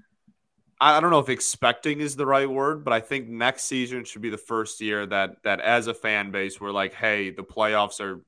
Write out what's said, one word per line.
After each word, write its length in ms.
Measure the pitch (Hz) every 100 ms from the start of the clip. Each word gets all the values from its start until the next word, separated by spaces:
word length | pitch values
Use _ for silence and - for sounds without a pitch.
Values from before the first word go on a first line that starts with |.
| - _ _ _ _ _ _ -
I, 160 | 147 151
I 40 |
don't 100 | 170
know 80 | 160
if 100 | 131
expecting 720 | 127 - - 120 123 156 147
is 160 | 147 135
the 100 | 139
right 220 | 139 139
word, 360 | 131 139 156
but 80 | 143
I 80 | 113
think 280 | 110 139 113
next 360 | 117 120 -
season 400 | - 131 123 127
should 180 | 113 110
be 80 | 113
the 80 | 104
first 420 | - 113 110 -
year 260 | 107 104 101
that, 360 | 101 95 -
that 160 | 107 98
as 260 | - 120 113
a 80 |
fan 360 | 113 113 107 101
base, 300 | 98 98 98
we're 120 | 101
like, 220 | 101 98
"Hey, 360 | - 110 104 98
the 140 | 95
playoffs 560 | 95 - 107 107 101 -
are, 200 | 101 92